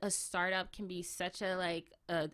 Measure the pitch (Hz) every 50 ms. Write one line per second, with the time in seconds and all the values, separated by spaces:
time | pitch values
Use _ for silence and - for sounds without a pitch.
0 | - 202 190 - - - - 180 175 185 190 185 180 - - - 208 185 185 175
1 | 175 - - - 180 180 - - 208 190 185 185 185 170 170 165 165 - - _
2 | _ - 175 165 156 156